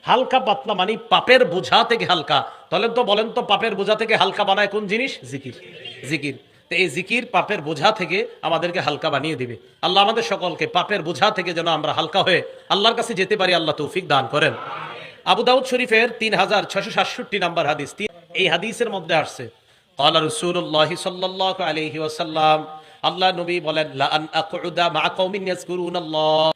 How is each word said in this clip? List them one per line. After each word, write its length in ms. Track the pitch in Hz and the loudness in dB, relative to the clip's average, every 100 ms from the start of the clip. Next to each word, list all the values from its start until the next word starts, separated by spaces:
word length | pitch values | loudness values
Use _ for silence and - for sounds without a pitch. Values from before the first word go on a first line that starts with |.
হালকা 380 | - 226 254 254 | 4 2 4 2
পাতলা 340 | 220 196 220 | 2 -2 -2
মানে 220 | 190 185 220 - | -2 0 -2 2
পাপের 360 | 185 - 254 | 2 6 6
বোঝা 400 | 180 175 - 196 | 6 0 4 4
থেকে 200 | 233 226 | 4 0
হালকা। 460 | 175 175 143 143 - - - | 2 0 2 0 0 -12 -4
তাহলে 180 | 170 233 | 0 0
তো 160 | 233 | 0
বলেন 260 | 196 208 226 | 2 2 0
তো, 120 | 233 | -4
পাপের 320 | 202 196 226 | 0 0 0
বোঝা 200 | 196 196 | -2 0
থেকে 220 | 214 220 208 | 0 2 2
হালকা 280 | 190 185 | 2 2
বানায় 220 | 190 196 202 | 2 2 2
কোন 200 | 202 202 | -2 -2
জিনিস? 340 | 220 262 - 123 | -2 -2 -6 -12
জিকির। 240 | 135 127 - - - - - 123 | -10 -10 -16 -20 -16 -16 -14 -6
জিকির। 300 | 151 143 - _ _ _ | -4 -4 -8 _ _ _
তো 60 | |
এই 140 | 170 180 | 0 0
জিকির 380 | 143 185 233 247 | -2 -2 -4 0
পাপের 340 | 180 175 202 | 0 0 -4
বোঝা 320 | 147 151 190 | -4 2 2
থেকে 340 | 214 170 185 233 - | 2 -2 -2 -4 -6
আমাদেরকে 380 | 156 160 175 170 | -2 0 0 -2
হালকা 300 | 139 139 160 | -2 -2 -2
বানিয়ে 260 | 139 151 143 | -2 -2 -4
দিবে। 200 | 120 113 - _ | -6 -8 -18 _
আল্লাহ 200 | 160 190 | 2 4
আমাদের 200 | 202 226 | 4 2
সকলকে 440 | 220 196 180 156 156 | -2 -2 -2 -2 0
পাপের 360 | 175 175 208 | 0 0 -2
বোঝা 280 | 156 170 208 | -2 2 2
থেকে 240 | 208 180 | 2 -4
যেন 120 | 170 165 | -2 0
আমরা 260 | 156 151 | 0 0
হালকা 300 | 147 160 196 | -2 0 2
হয়ে 200 | 180 165 - - - | 4 2 0 -14 -2
আল্লাহর 260 | 190 214 | 2 4
কাছে 200 | 233 226 | 2 -2
যেতে 220 | 190 190 208 | -2 0 2
পারি, 180 | 185 | 2
আল্লাহ 200 | 170 160 | 2 0
তৌফিক 340 | 147 143 185 165 | -2 -4 -4 2
দান 180 | 143 123 | 0 2
করেন। 280 | 147 156 113 - - - - - - | 2 2 0 -10 -10 -10 -14 -16 -8
আবু 180 | - 196 | 0 2
দাউদ 220 | 240 254 | 4 2
শরীফের 440 | 254 247 247 220 240 233 | 2 -2 2 2 2 -2
তিন 160 | 220 | 0
হাজার 300 | 185 190 208 | 2 2 2
ছয়শো 260 | 175 196 220 | 0 -4 -2
সাতষট্টি 480 | 202 185 - 233 202 | 0 0 -4 -6 -2
নম্বর 280 | 175 170 143 | 0 0 0
হাদিস, 280 | 147 135 | -2 -6
তি-, 180 | - 208 - - | -6 -8 -8 -8
এই 140 | 165 180 | -2 0
হাদিসের 420 | 170 220 - 226 | 0 -2 -4 -4
মধ্যে 240 | 196 165 | -4 0
আসছে, 340 | 160 139 - 117 _ _ _ _ | 0 0 -8 -14 _ _ _ _
ক্বালা 260 | - 151 156 | 0 2 2
রাসূলুল্লাহ 720 | 156 156 175 175 156 151 151 | 0 -2 -2 -2 0 0 0
সাল্লাল্লাহু 680 | 175 190 180 185 185 190 185 | 0 -6 -4 -6 -2 -2 0
আলাইহি 360 | 170 156 156 151 | -2 -2 -4 -4
ওয়াসাল্লাম, 680 | 156 - 165 156 156 156 143 - - - | -6 -4 -4 2 4 4 0 -14 -20 -4
আল্লাহ 300 | 151 175 185 | -4 2 0
নবী 280 | 175 175 175 | 0 -4 -2
বলেন, 280 | 156 156 151 | -2 -2 -4
"লা 100 | 135 | -2
আন 220 | 143 156 156 | 0 0 -2
আকুদা 560 | 160 151 175 170 165 170 | -4 -4 -6 -6 0 0
মা 200 | 151 170 | 2 -2
কওমিন 380 | 175 185 202 185 | 0 -2 -2 -4
ইয়াজকুরুনাল্লাহ।" 1040 | 175 - 180 175 180 160 156 156 156 160 | -6 -6 -6 -4 -4 -4 0 2 4 2